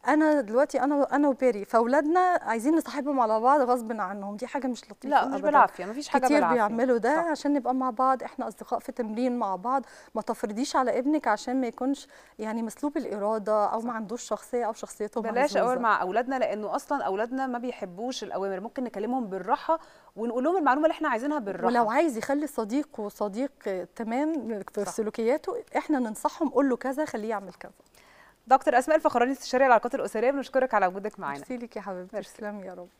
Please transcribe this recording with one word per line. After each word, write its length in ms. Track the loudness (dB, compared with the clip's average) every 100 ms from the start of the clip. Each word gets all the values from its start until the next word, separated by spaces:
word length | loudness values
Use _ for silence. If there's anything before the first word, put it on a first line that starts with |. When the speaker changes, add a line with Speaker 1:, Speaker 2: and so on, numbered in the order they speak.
| 4
Speaker 1:
أنا 340 | 4 4 4
دلوقتي 380 | 2 2 2 2
أنا، 320 | 0 2 2 2
أنا 120 | 2
وبيري، 380 | 4 0 0 2
فأولادنا 540 | 2 4 2 4 4 4 2
عايزين 340 | 0 -2 2 2
نصاحبهم 440 | 0 -6 -2 2
على 200 | 2 4
بعض 220 | 4 4
غصب 400 | 4 0 -2 -6
عنهم، 340 | -6 -6 -8 -8
دي 120 | -8
حاجة 200 | -4 -4
مش 160 | -6 -10
لطيفة 180 | -12 2
Speaker 2:
لا، 160 | 2 2
مش 80 |
Speaker 1:
أبدًا. 140 | 0 4
Speaker 2:
بالعافية، 380 | 6 6 4 -8
مفيش 240 | -8 -2
حاجة 160 | 2 4
Speaker 1:
كتير 120 | 4
Speaker 2:
بالعافية. 180 | 4 4
Speaker 1:
بيعملوا 420 | 2 2 2 2
ده 180 | 2 2
Speaker 2:
صح. 60 | 0
Speaker 1:
عشان 260 | -2 0
نبقى 220 | 0 0 -2
مع 140 | -2
بعض، 340 | 0 2 2
إحنا 240 | -4 -8 -8
أصدقاء 320 | -8 -6 -6
في 120 | -6
تمرين 480 | -8 -6 -2 -2 0
مع 160 | -2 -4
بعض، 300 | -2 -2 -4 -20 -10 -8
ما 60 |
تفرضيش 540 | -6 -4 -4 -2 0 2
على 240 | 2 2
ابنك 280 | 2 0 2
عشان 340 | 0 0 -2
ما 60 | -2
يكونش 400 | -2 -2 -2 -8 -20 -20 -10
يعني 240 | -6 -4
مسلوب 340 | -6 -4 -4 -4
الإرادة 680 | -4 -2 -2 -2 0 2 2
أو 140 | -2
Speaker 2:
صح. 60 | -4
Speaker 1:
ما 80 |
عندوش 300 | -6 -8 -10
شخصية 420 | -6 -8 -4 -4 -4
أو 80 |
شخصيته 480 | -6 -12 -8 -6 -4
Speaker 2:
بلاش 360 | -2 0 2 2
أقول 100 | 2
Speaker 1:
مهزوزة. 140 | 2
Speaker 2:
مع 200 | 2 2
أولادنا، 380 | 2 0 -2 -2
لأنه 360 | -2 -4 -4 -6
أصلًا 280 | -4 -4
أولادنا 440 | -2 -2 -4 -4 -4
ما 100 | -4
بيحبوش 640 | -8 -8 -12 -8 -8 -8
الأوامر، 360 | -8 -6 -4 -6
ممكن 240 | -8 -8
نكلمهم 440 | -6 -6 -4 -4 -4
بالراحة 520 | -6 -2 -2 0 -2 -2 -20 -20 -8
ونقول 280 | -4 0
لهم 140 | 0 2
المعلومة 280 | 2 4 2
اللي 80 | 2
إحنا 140 | -2
عايزينها 300 | -2 -2 -2
بالراحة. 260 | -4 -2 2
Speaker 1:
ولو 240 | 4 4
عايز 280 | 4 2 0
يخلي 300 | -2 -2 -2
صديقه 640 | -4 -2 -2 -4 -6 -8
صديق 420 | -4 -4 -2 -6 _ -6 -6 -6 -8
تمام 680 | -4 0 0 -2 -4 -8 -6
في 120 | -4 -4
Speaker 2:
صح. 60 |
Speaker 1:
سلوكياته، 720 | -2 -4 0 0 0 -2 -8 -2 -4
إحنا 220 | 0 0
ننصحهم: 500 | 0 -2 -4 -2 0
"قول 200 | 2 2
له 60 | 0
كذا، 300 | -2 -4 -4
خليه 240 | -4 -4
يعمل 240 | -6 -8
كذا". 180 | -16 -20 _ _ _ -20 -20 -20 _ 4
Speaker 2:
دكتور 300 | 4 6 2
أسماء 180 | 4 4
الفخراني، 340 | 4 2 2
استشاري 340 | 0 -2 4 8
العلاقات 300 | 6 6 -4
الأسرية، 360 | -4 0 0
بنشكرك 420 | 0 0 0 2
على 140 | 2 2
وجودك 320 | 0 -10 -8
معانا. 180 | -8 -8
Speaker 1:
ميرسي 200 | -8 -10
ليكي 220 | -10 -12
يا 40 |
حبيبتي، 320 | -10 -10 -8 -10
Speaker 2:
ميرسي. 180 | -10
Speaker 1:
تسلمي 320 | -12 -10 -10 -12
يا 80 |
رب. 140 | -14 -18